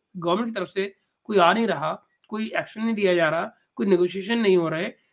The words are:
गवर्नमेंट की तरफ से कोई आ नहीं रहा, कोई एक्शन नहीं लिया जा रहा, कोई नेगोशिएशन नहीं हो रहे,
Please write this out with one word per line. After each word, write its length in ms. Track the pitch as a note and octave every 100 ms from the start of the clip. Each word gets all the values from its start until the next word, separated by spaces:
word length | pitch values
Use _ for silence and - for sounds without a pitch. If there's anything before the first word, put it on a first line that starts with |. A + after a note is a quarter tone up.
| _ F#3
गवर्नमेंट 320 | E3+ F3+ A#3
की 120 | A3
तरफ 80 | F3+
से 260 | F#3+ G3+ - _ _
कोई 140 | - G3+
आ 140 | E3+
नहीं 140 | G#3 A3+
रहा, 360 | D#3+ D#3 - _ _ _
कोई 240 | G#3+ A3 F#3
एक्शन 260 | D#3 G#3+
नहीं 120 | A3+
लिया 200 | G#3+ F#3+
जा 140 | F3 D#3+
रहा, 240 | D#3+ G#3 - _
कोई 120 | - G#3+
नेगोशिएशन 520 | F3+ F3+ F#3 F#3+ A#3
नहीं 180 | G#3+ F#3
हो 120 | E3
रहे, 200 | D#3+ G#3 - _